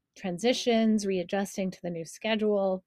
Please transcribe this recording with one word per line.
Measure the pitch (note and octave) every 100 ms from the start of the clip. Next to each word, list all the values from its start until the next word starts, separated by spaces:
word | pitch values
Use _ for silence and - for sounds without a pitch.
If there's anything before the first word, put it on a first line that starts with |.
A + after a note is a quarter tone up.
| _ -
transitions, | F#3+ F3 A#3 B3+ B3 A3+ A3+ G#3+ G3
readjusting | F#3 F3 G3 G3 - F#3
to | -
the | F3
new | E3+
schedule. | E3 - A3 G#3+ G#3+ G3+ F#3+ F#3